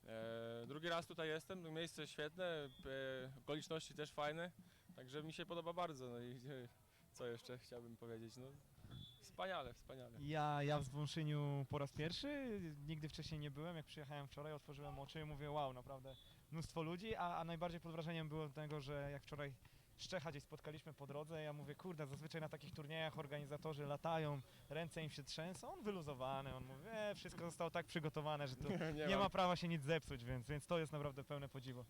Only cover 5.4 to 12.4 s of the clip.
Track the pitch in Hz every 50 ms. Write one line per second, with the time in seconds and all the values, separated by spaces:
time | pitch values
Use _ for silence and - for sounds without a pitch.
5.4 | 170 - 170 170 165 170 170 180 175 165 151 131 131 123 120 120 120 123 123 -
6.4 | 120 135 147 131 120 120 - - - - - - - - - - 127 120 117 117
7.4 | - - 123 123 - - 120 120 120 117 117 - 117 117 113 113 113 113 117 123
8.4 | 127 135 143 147 - - - - - - - - - - - - - - - -
9.4 | 180 190 185 165 135 123 117 - - - 135 131 123 117 117 - 143 143 151 156
10.4 | 151 151 147 143 143 143 147 147 147 127 131 143 151 139 - 165 156 151 151 147
11.4 | 147 143 143 139 139 - - 147 143 139 - - 151 165 175 - - 285 294 285